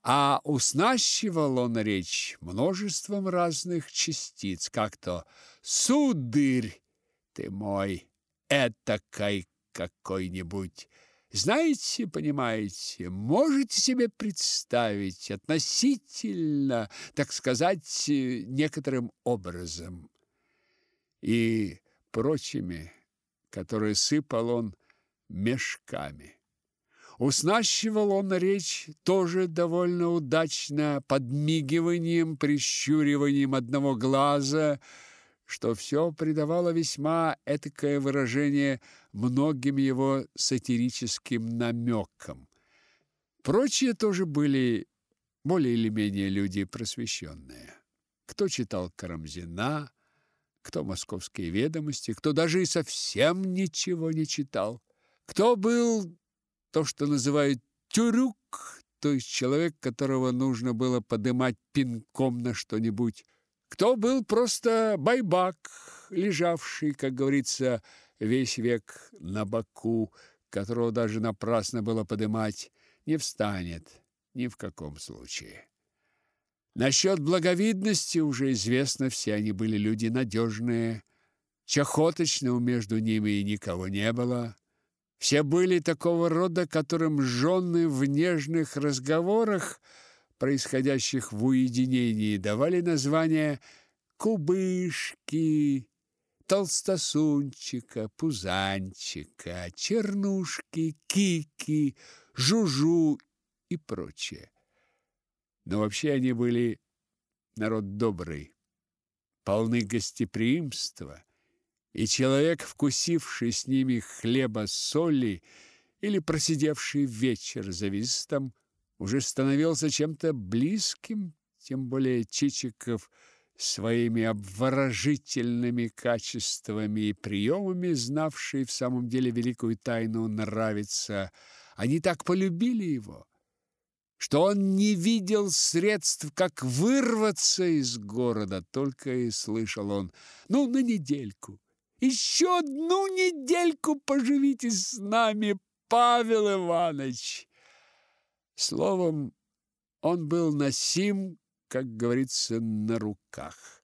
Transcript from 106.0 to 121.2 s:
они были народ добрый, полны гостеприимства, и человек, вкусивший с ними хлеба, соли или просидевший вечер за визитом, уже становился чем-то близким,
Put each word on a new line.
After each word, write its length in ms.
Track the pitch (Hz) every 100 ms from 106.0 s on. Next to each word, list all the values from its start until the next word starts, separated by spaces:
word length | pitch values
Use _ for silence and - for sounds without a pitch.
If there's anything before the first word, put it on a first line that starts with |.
| 156
они 200 | 139 127
были 480 | 120 120 120 120 - _ _ _ _ _ _ _ -
народ 400 | 107 110 98 101
добрый, 580 | 113 90 85 76 78 _ _ _ _ _ _ _ _ _
полны 360 | - 104 113 120
гостеприимства, 1400 | 104 117 - - 113 104 113 156 151 - - - 71 71 _ _ _ _ _ _ _
и 120 | - 107
человек, 560 | - 131 135 156 170
вкусивший 920 | - - 147 - - 170 - - 120
с 160 | 113 -
ними 320 | 135 131 120
хлеба, 680 | - - 113 127 131 110 104
соли 760 | - - 147 170 143 120 90 _ - - _ _ _
или 180 | 208 196
просидевший 880 | 156 156 - 156 151 147 - 143 139
вечер 640 | 110 127 110 - 117 98
за 160 | 87 101
визитом, 680 | 101 120 - - 143 135 - _ _ _ _
уже 220 | 98 131
становился 720 | - - 135 139 165 156 156
чем-то 420 | 135 151 156 165
близким, 1000 | 139 92 113 147 214 - - - 220